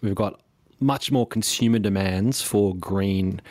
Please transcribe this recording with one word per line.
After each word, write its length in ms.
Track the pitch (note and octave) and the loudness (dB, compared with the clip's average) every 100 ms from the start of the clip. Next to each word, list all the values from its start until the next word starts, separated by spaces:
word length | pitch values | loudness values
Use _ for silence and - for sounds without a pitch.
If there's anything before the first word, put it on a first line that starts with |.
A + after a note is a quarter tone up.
We've 120 | G#2 | -4
got 280 | G2 G#2 - _ _ _ - | -2 -2 -4 _ _ _ -2
much 280 | C3+ C#3 - | 0 0 0
more 160 | C3+ A#2 | 0 0
consumer 540 | A2+ G#2+ - A#2 A#2 | -2 -2 0 2 2
demands 640 | G2+ G2 F#2+ F#2 A2+ C3+ | 2 0 0 0 0 -2
for 340 | - G#2 G2+ F#2 | 0 2 2 0
green, 680 | - G2 G2 F#2+ F#2+ F#2+ - | -4 -2 0 0 0 -4 -10